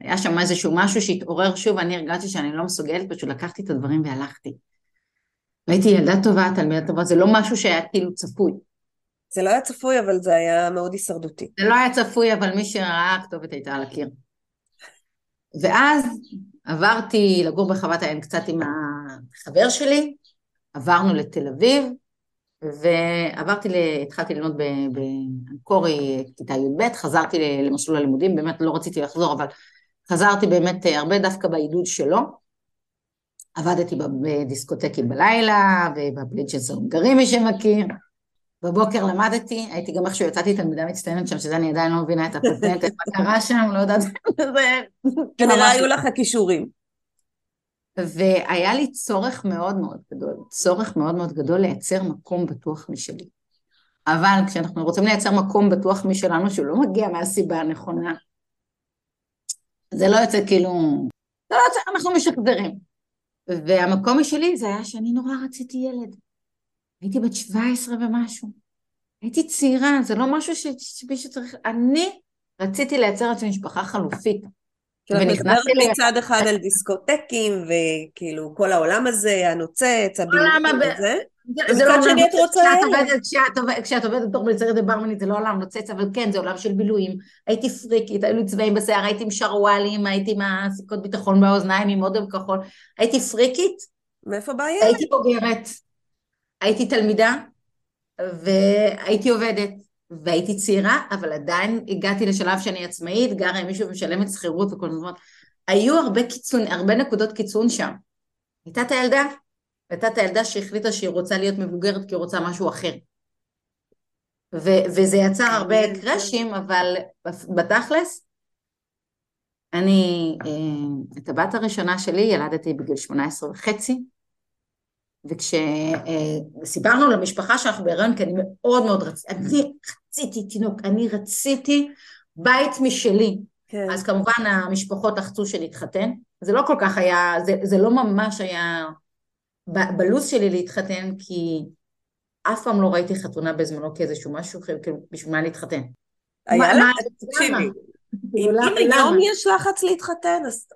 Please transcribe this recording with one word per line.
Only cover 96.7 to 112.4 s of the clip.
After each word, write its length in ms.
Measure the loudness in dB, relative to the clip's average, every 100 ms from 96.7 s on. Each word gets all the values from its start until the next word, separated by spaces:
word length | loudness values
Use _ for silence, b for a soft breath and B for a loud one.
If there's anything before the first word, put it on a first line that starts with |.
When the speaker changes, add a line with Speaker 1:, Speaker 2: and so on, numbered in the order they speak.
| 2 0
Speaker 1:
תלמידה, 480 | 2 2 4 2 2 -6 _ _ _ _ _ _ -10
והייתי 1080 | -10 -6 0 4 4 4 2 0 -2 0 2
עובדת, 420 | 2 0 -2 -4 -8 _ _ _
והייתי 460 | -8 0 0 0 -2
צעירה, 500 | 0 2 2 0 0
אבל 220 | -6 -4
עדיין 520 | -6 -4 -2 -2 -4 -4
הגעתי 380 | -4 -2 0 0
לשלב 320 | 0 0 -2
שאני 260 | -2 -6
עצמאית, 520 | -10 -10 -4 0 0 0
גרה 220 | -2 -4
עם 80 | -6
מישהו 220 | -6 -6
ומשלמת 440 | -6 -4 -2 -2
שכירות 400 | -4 -6 -2 -4
וכל 180 | -4 -8
זאת. 240 | -8 -10 -14 b b b _ 0
היו 300 | 2 4 2
הרבה 240 | 2 0
קיצון, 380 | -2 -6 -4 -2 -2
הרבה 280 | -2 2
נקודות 380 | 2 0 -2 -2
קיצון 360 | -4 -4 0 0
שם. 240 | 0 -4 -8 _ _ _ _ _ _
הייתה 180 | -10 -6
את 80 | -2
הילדה, 320 | 0 2 2 0 -4 _ _ _ _ _
הייתה 180 | -4 -2
את 100 | 0
הילדה 260 | 0 0
שהחליטה 480 | -2 -6 -6 -4 -4
שהיא 180 | -4 -4
רוצה 280 | -4 -2 -2
להיות 200 | -2 -2
מבוגרת 500 | -6 -2 -2 -2 -6
כי 60 |
היא 40 | -6
רוצה 220 | -4 -4